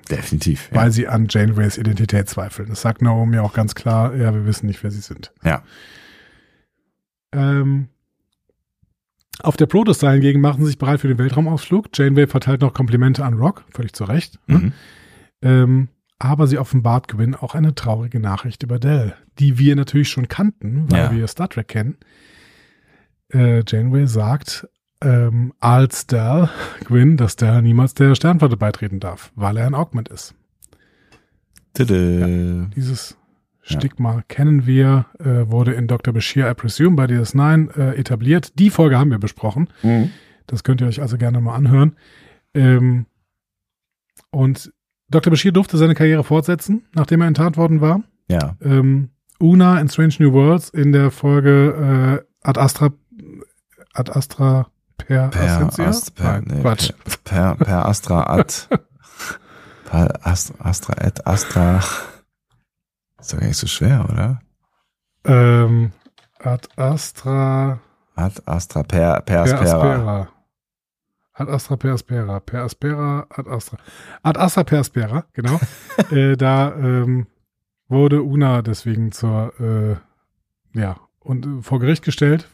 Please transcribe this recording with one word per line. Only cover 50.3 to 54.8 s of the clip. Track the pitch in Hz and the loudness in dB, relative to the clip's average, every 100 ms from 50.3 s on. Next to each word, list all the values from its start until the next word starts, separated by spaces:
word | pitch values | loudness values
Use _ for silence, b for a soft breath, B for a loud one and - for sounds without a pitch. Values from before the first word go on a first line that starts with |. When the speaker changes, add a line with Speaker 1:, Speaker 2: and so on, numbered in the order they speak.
Speaker 2:
Worlds | 135 147 170 - | 6 4 2 -2
in | 156 143 | 0 2
der | 139 139 | 4 2
Folge, | - 143 143 139 139 143 151 139 131 131 143 - _ | 0 0 2 4 4 4 2 0 2 2 0 -6 _
äh, | - | -2
Ad | 123 | 2
Astra, | 135 - 147 - _ 226 - - - _ _ _ _ | 0 2 -2 -2 _ -20 -20 -20 -20 _ _ _ _
Ad | - 120 | -8 -4
Astra | 139 - - 135 131 - _ | -4 -4 -2 2 2 -2 _